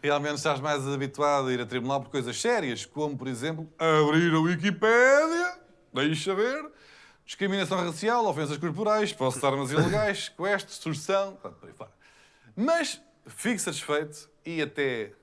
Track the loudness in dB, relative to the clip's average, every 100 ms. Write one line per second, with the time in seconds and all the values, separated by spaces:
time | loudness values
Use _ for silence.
0 | 2 0 0 -2 -2 0 0 -2 -2 -4
1 | -4 0 2 2 2 -2 -2 -4 -2 -2
2 | -2 -4 -4 -2 0 0 0 -6 -8 -6
3 | -4 -4 -6 -6 -6 -6 -10 _ 4 6
4 | 6 6 4 4 2 2 0 2 4 6
5 | 8 6 4 0 -4 -6 -20 _ _ -2
6 | 0 0 -2 0 0 -2 -10 -18 -20 -20
7 | -20 _ -20 -4 -2 0 0 0 -2 -2
8 | 0 2 2 0 -2 -2 -4 -2 0 2
9 | 0 0 -2 2 0 0 0 2 2 2
10 | 0 -2 -8 -6 -2 -2 -4 -12 -8 -8
11 | -2 0 0 -8 -18 -18 -20 -18 -20 _
12 | _ _ _ _ -18 -4 0 0 0 -6
13 | -16 _ -20 -6 -2 -2 -2 -6 -2 -2
14 | -2 -12 -20 _ -8 -4 -4 -2 -2 -2
15 | -6 -12